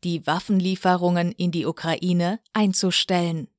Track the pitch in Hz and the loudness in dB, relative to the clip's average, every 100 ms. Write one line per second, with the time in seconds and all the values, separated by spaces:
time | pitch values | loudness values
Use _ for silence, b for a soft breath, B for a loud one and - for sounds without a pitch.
0 | 175 170 143 160 - 196 180 185 185 180 | -4 -4 -2 -4 0 0 2 0 2 2
1 | 175 175 175 - 175 165 156 160 170 160 | 2 2 0 -2 -2 -2 -4 -4 -4 -2
2 | 180 175 175 220 _ 220 208 185 190 175 | 0 2 2 -2 _ 0 2 2 0 0
3 | - 185 170 165 135 | 0 0 0 -4 -8